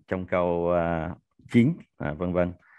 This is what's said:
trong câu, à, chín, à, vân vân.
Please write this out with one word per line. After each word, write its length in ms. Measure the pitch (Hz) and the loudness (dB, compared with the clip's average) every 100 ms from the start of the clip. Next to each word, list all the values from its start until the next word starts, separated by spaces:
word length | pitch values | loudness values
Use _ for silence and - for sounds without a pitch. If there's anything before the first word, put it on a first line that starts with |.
| - | -8
trong 180 | 92 90 | -6 -2
câu, 460 | 92 87 85 85 | 0 0 0 0
à, 440 | 87 85 82 80 - _ _ - | 0 0 -2 -4 -10 _ _ 0
chín, 220 | 120 123 170 - - | 4 4 0 -8 -10
à, 160 | 76 | -8
vân 200 | 76 90 | -4 -2
vân. 200 | 87 87 87 _ | 0 0 -4 _